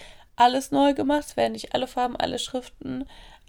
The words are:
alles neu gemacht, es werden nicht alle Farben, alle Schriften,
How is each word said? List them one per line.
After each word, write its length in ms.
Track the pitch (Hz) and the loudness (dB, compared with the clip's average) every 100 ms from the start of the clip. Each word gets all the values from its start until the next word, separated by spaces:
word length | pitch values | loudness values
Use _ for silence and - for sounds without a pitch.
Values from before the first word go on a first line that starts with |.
| - - - - | -20 -20 -8 4
alles 340 | 247 254 269 | 4 4 0
neu 220 | 277 285 | 4 4
gemacht, 320 | 277 269 294 294 | 4 0 0 -2
es 80 | - | 0
werden 160 | 226 | 0
nicht 220 | 220 - | -2 -10
alle 120 | 247 254 | -8 -6
Farben, 300 | - 247 240 | -2 -2 -2
alle 220 | - 240 | -4 -4
Schriften, 680 | - 254 247 - 262 254 277 - - - | -4 -6 -8 -14 -8 -8 -8 -14 -20 -20